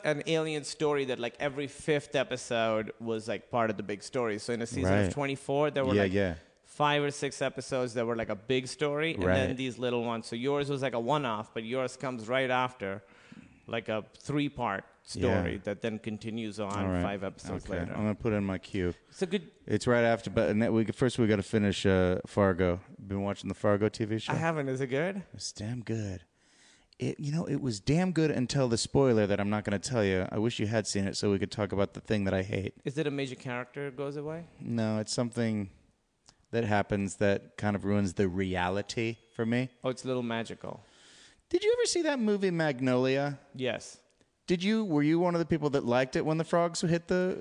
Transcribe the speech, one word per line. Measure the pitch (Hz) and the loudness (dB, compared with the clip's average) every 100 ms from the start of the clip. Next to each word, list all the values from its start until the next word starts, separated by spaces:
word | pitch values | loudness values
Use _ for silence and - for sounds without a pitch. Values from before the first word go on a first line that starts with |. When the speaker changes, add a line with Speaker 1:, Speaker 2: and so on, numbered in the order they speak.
Speaker 1:
an | - 147 160 | -2 -2 0
alien | 160 160 151 | 0 0 -4
story | 139 - 151 143 131 | -6 -2 2 2 0
that, | 117 | -2
like, | 120 - | -4 -4
every | 143 135 139 | -4 -4 -6
fifth | - - 147 - | -4 0 0 0
episode | 135 127 123 - 117 113 110 107 - | -2 0 -4 -2 0 2 2 -2 -6
was, | 113 110 110 | -4 -4 -4
like, | 98 - | -6 -2
part | 120 110 | 0 0
of | 101 | 0
the | |
big | 101 101 | -6 -8
story. | - 135 117 104 | -4 -2 -2 -2
So | - | -4
in | 117 | -4
a | 117 | -4
season | - 92 | 0 2
Speaker 2:
Right. | 101 95 | 4 2
Speaker 1:
of | |
twenty-four, | - 139 139 - 139 151 | 0 -2 -4 -2 0 2
there | 139 | 2
were, | 131 | 2
Speaker 2:
Yeah, | 104 | 4
Speaker 1:
like, | 98 | 4
Speaker 2:
yeah. | 98 95 80 - _ | 2 0 -2 -10 _
Speaker 1:
five | _ - 147 147 | _ -2 2 2
or | 143 | 0
six | - 143 - | -2 -6 -2
episodes | 131 - - 131 123 | -4 -4 -4 -2 -2
that | 117 117 | -2 -2
were, | 117 | -2
like, | 107 | -4
a | 101 | -4
big | 107 131 127 | 0 0 -2
story, | - 147 147 160 | -4 -2 0 -2
and | 104 | 2
then | 90 92 127 | 4 4 2
Speaker 2:
Right. | 127 | 0
Speaker 1:
these | 131 110 | -4 -2
little | 123 120 | -2 0
ones. | 117 117 - | 0 -4 -6
So | 117 | -4
yours | 135 143 143 | 0 0 0
was, | 139 | -2
like, | 131 | -2
a | 117 | -2
one-off, | 117 147 131 107 107 | 0 0 0 -4 -6
but | 117 | -8
yours | 113 127 127 - | -4 -4 -4 -6
comes | 135 123 110 | -8 -6 -2
right | 131 127 | 0 2
after, | 127 127 - 98 98 - - - - - - - | 2 0 -2 -6 -6 -12 -20 -20 -20 -20 -20 -8
like, | 113 107 | -6 -4
a | 110 98 - | -4 -6 -12
three-part | - 147 143 123 117 98 - _ | -4 -2 -2 -2 -2 -2 -6 _
story | - 101 92 95 110 | -12 -2 0 2 0
Speaker 2:
Yeah. | 104 | -4
Speaker 1:
that | 104 101 | -6 -4
then | 117 107 | -4 -4
continues | 113 107 113 113 107 104 | -6 -8 -6 -6 -6 -6
on | 98 | -4
Speaker 2:
All | 104 95 | -2 0
right. | 90 | 0
Speaker 1:
five | 92 101 | 0 -2
episodes | 95 - - 92 - | -6 -8 -10 -8 -6
Speaker 2:
Okay. | 90 | -6
Speaker 1:
later. | 87 | -4
Speaker 2:
I'm | - | -2
gonna | 107 | -2
put | 98 123 | -2 0
in | 104 | 0
my | 98 92 | 0 -4
queue. | - 101 90 - _ | -4 -2 -2 -2 _
Speaker 1:
It's | - | -8
a | 185 | -4
good | 202 147 - - | -4 -4 -14 -2
Speaker 2:
It's | 107 127 | 0 4
right | 120 | 4
after, | 117 113 - | 4 2 0
but | 104 85 104 | 2 2 4
ne-, | 113 | 4
we, | 110 107 | 2 2
first | - 127 - | 2 0 4
we | 110 | 4
gotta | 104 | 4
finish, | - 110 101 90 | 2 2 2 2
uh, | 101 92 90 92 - | 4 6 4 2 0
Fargo. | - 98 87 90 87 - - 98 | 4 4 4 2 2 -4 -16 -6
Been | 98 | -4
watching | 101 98 98 | -2 -4 -6
the | |
Fargo | - 104 101 107 | -2 2 4 2
T | - 107 | 0 -2
V | 110 | -2
show? | - | -2
Speaker 1:
I | 156 | -2
haven't. | 165 160 135 | 0 0 -2
Is | 131 | -4
it | 135 | -2
good? | 135 180 196 - | -2 -2 -4 -10
Speaker 2:
It's | 104 - | -12 -12
damn | - 107 123 | -8 -6 -6
good. | 107 113 104 90 - _ _ _ - _ _ - | -4 -4 -4 -6 -12 _ _ _ -20 _ _ -6
It, | 127 - | -6 -4
you | 143 | -4
know, | 160 - | -2 -2
it | 143 | -2
was | 127 104 | -2 -2
damn | - 156 185 | 2 2 2
good | 165 156 | 2 2
until | 127 123 143 127 | 2 0 2 2
the | 113 | 2
spoiler | - 139 135 110 101 | 2 4 6 6 6
that | 101 | 2
I'm | 101 | 2
not | 104 | 0
gonna | 104 101 | 0 -2
tell | - 123 | 0 2
you. | 98 92 - | 4 2 0
I | 107 | 0
wish | 117 - | 0 0
you | 107 | 0
had | 113 104 | 0 0
seen | 101 98 | -2 -2
it | - | 0
so | 104 | 2
we | 98 | 2
could | 95 | 0
talk | - 101 | -2 -2
about | 98 98 | 0 0
the | 98 | -2
thing | - 107 | -2 0
that | 95 | 2
I | 95 | 0
hate. | 98 104 95 - | 0 -2 -4 -6
Speaker 1:
Is | 147 135 | -6 -4
it | 147 | -4
a | |
major | 139 135 131 | -4 -6 -8
character | 131 123 123 143 143 | -8 -8 -8 -10 -10
goes | 127 139 147 | -8 -8 -8
away? | 147 165 165 - | -8 -10 -14 -12
Speaker 2:
No, | 113 117 110 107 | -4 0 0 0
it's | 107 | -2
something | - 120 120 113 107 98 - _ _ _ _ _ _ _ | -2 -2 0 0 -2 -4 -10 _ _ _ _ _ _ _
that | 117 | -2
happens | 107 104 - 101 98 - | 2 2 2 0 -2 2
that | 101 98 - - | 2 2 -2 -4
kind | 104 101 | -2 0
of | |
ruins | 98 101 98 | 2 2 2
the | 85 95 | 2 0
reality | 92 95 90 90 98 - 123 113 113 _ - | 0 0 0 0 0 -2 -4 -4 -4 _ -4
for | 113 | 0
me. | 120 127 - | 0 -2 -4
Speaker 1:
Oh, | 131 | -6
it's | 123 | -4
a | 127 | -4
little | 127 | -4
magical. | 120 117 107 101 98 107 - _ - - - _ _ | -2 -4 -6 -10 -12 -12 -16 _ -20 -20 -20 _ _
Speaker 2:
Did | 359 | 0
you | 415 480 | 2 2
ever | 453 | 2
see | 349 | 0
that | 311 269 | 0 2
movie | 214 202 190 | 2 2 2
Magnolia? | 170 156 123 131 123 131 135 143 135 - | 2 0 2 2 4 4 2 0 -4 -12
Speaker 1:
Yes. | 131 127 - - - _ _ _ _ - | -6 -4 -4 -8 -18 _ _ _ _ -2
Speaker 2:
Did | 175 | 0
you? | 190 220 | 2 0
Were | 208 147 | 2 2
you | 147 165 | 4 4
one | 180 | 2
of | 170 | 0
the | 165 | 0
people | 160 147 | 0 2
that | 135 | 0
liked | 117 123 131 170 | 2 2 2 0
it | |
when | 147 160 | 0 0
the | |
frogs | 156 170 170 165 | 2 2 2 0
hit | 175 170 - | 0 0 2
the | 185 185 - | 0 0 -2